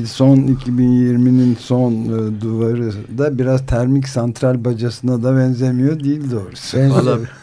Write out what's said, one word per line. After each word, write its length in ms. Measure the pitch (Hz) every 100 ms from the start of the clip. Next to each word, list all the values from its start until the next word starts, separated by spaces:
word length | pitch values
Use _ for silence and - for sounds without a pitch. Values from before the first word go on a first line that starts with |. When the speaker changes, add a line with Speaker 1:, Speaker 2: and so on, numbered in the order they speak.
Speaker 1:
E, 40 | 117
son 300 | - 135 135
iki 420 | 135 131 123 123
bin 140 | 123
yirminin 640 | 123 123 120 127 127 123 117
son, 320 | - 123 123
e, 480 | 113 113 113 110 107
duvarı 520 | 110 110 113 120 113 101 - 113
da 200 | 147 127
biraz 280 | 127 127 131
termik 420 | 120 127 139 135
santral 560 | 127 120 113 131 127
bacasına 580 | 120 113 120 - 123 123
da 140 | 123 131
benzemiyor 640 | 127 123 131 123 135 160
değil 300 | 139 151 139
doğrusu. 460 | 117 92 - - 127
Speaker 2:
Benziyor. 240 | 135 135
Speaker 3:
Valla 160 | - 113 120 -